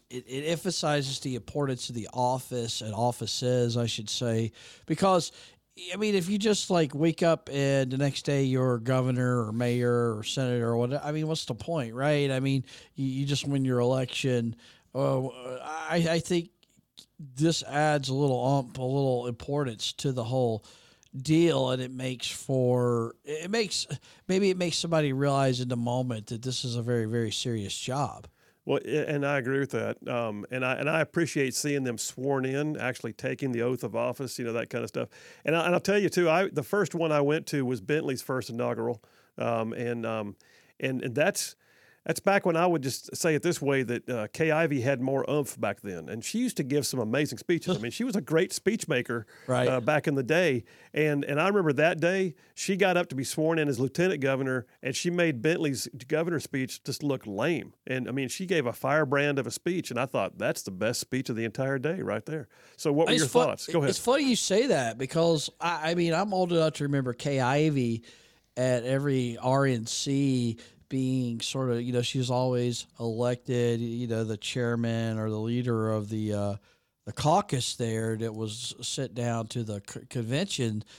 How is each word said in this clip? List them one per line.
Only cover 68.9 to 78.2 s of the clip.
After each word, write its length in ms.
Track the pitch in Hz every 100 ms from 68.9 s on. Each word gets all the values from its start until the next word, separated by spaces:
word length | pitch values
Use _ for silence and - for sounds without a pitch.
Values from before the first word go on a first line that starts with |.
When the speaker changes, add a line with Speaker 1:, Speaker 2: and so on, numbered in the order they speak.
| 135 143 131 120 117
Speaker 1:
R 280 | 127 135 139
N 200 | 120 113
C 720 | - 143 139 139 127 120 117 - _ _
being 520 | 135 131 131 123 113
sort 280 | - 135 127
of, 140 | 117
you 100 | 123
know, 80 | 123
she 180 | 120 135
was 120 | 123
always 560 | 127 127 123 123 117 - -
elected, 800 | 117 110 120 120 - 120 120 117
you 260 | 117 117 120
know, 160 | 113
the 140 | 110 107
chairman 800 | - 131 117 117 117 113 113 110
or 100 | 110
the 80 | 107
leader 540 | 113 120 123 113 110
of 180 | 110 104
the, 240 | 107 107
uh, 220 | 104 101 101 - _ _ _ -
the 60 |
caucus 640 | - 147 185 - 131 -
there 420 | - 117 113 113
that 160 | 110